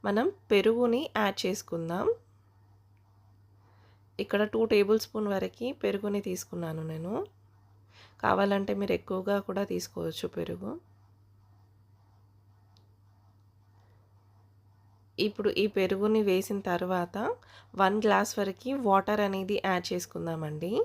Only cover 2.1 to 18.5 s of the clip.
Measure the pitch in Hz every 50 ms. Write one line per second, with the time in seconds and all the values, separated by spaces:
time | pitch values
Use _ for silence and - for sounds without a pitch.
2.1 | 466 - - _ _ _ _ _ _ _ _ _ - _ _ _ _ _ _ _
3.1 | _ - - - - - - _ - - - - - - - - - _ _ _
4.1 | _ - 196 - - 202 208 208 - 220 226 220 220 208 202 196 214 220 - -
5.1 | - 214 214 202 196 190 190 185 - - 233 254 285 - - 202 196 202 208 208
6.1 | 202 202 202 190 180 180 - _ - 175 170 160 160 160 160 160 160 160 165 180
7.1 | 214 285 403 415 _ _ _ _ _ _ _ _ _ _ - _ - - - -
8.1 | _ - - 196 190 190 202 202 202 202 196 202 202 196 202 196 185 - - -
9.1 | 190 185 185 202 202 202 196 - - 196 - - 90 87 - - - 180 165 165
10.1 | 156 - - 175 - - - - - - 190 208 302 349 _ _ _ _ _ _
11.1 | _ _ _ _ _ _ _ _ - _ _ _ _ _ _ _ - _ _ _
12.1 | _ - - _ _ - _ - - _ _ _ _ - - _ _ _ _ _
13.1 | _ _ _ - _ _ _ _ _ _ _ _ _ _ _ _ _ _ _ _
14.1 | _ _ _ _ _ _ _ _ _ _ _ _ _ _ _ _ _ _ _ _
15.1 | _ - 196 214 208 - 208 214 - - 202 208 - 202 185 180 196 190 202 214
16.1 | 220 220 214 202 185 185 196 - 202 202 - 185 175 175 180 180 185 180 175 175
17.1 | - 202 226 403 494 - - - - - - - - 190 196 190 202 214 214 214
18.1 | 202 196 208 - - 226 202 190